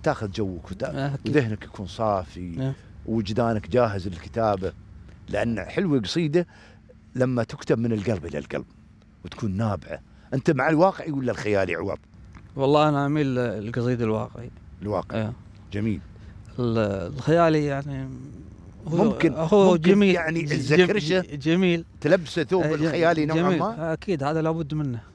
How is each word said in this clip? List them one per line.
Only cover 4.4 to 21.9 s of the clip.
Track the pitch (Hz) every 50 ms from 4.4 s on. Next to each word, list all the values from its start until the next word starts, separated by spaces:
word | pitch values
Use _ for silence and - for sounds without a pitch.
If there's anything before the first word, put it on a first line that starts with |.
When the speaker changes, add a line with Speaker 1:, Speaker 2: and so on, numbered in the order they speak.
| 113 107 104 95 92 90 - - - - - - - - - - - -
Speaker 1:
لأن | - 101 110 117 113 101 92
حلوة | - - 160 202 180 143 135
قصيدة | 104 90 - 170 175 151 143 175 175 - - - - - - - - - - - - - -
لما | 123 127 127 127 120 110
تكتب | - - - - - 151 113
من | 117 117 113
القلب | 107 95 120 110 92 76
إلى | 85 73 73
القلب | 71 - - 71 69 - - - - - - - - - - - -
وتكون | - - - - 107 92 95
نابعة. | 113 110 101 82 - - 80 71 - - - - - - -
أنت | 135 - -
مع | 160 127 127 156
الواقعي | 160 151 175 196 185 - - -
ولا | 147 139 131 120
الخيالي | 107 - - 107 104 98 95 90 85
عوض؟ | 82 87 98 80 - - - - - - - - - - - -
Speaker 2:
والله | 139 135 135 147 147 151 151
أنا | 147 139 139
أميل | 143 147 151 151 135 127
للقصيدة | 123 123 117 95 107 101 113 117 127 117 123 127 117 120
الواقعي. | 110 110 107 113 117 - - 117 120 - - - - - -
Speaker 1:
الواقعي. | - 101 104 92 - - - 113
Speaker 2:
آه. | 110 107 127 - - - - - - - -
Speaker 1:
جميل. | 101 104 113 101 71 - - - - - - - - - - - -
Speaker 2:
ال-، | 123 117 113 113 110 101 98 95 87 87 143 139
الخيالي | 123 - 156 170 170 165 160 156 147
يعني | 147 139 139 139 143 139 135 135 131 131 127 127 143 - - - - - - - - - - - -
هو، | 156 170 208
Speaker 1:
ممكن، | 226 196 - - 165 135
Speaker 2:
هو | 156 160 160 208 208 196 185
Speaker 1:
ممكن | 180 165
Speaker 2:
جميل. | 156 180 196 208 202 196 185
Speaker 1:
يعني | 175 165 160 160 165
Speaker 2:
ج-، | 160 147
Speaker 1:
الزكرشة | 147 - 123 120 147 165 185 175 196 208 147 151 180 185
Speaker 2:
جم-، | 180 - 147
جميل. | 147 131 156 165 180 190 180 170 165 165 -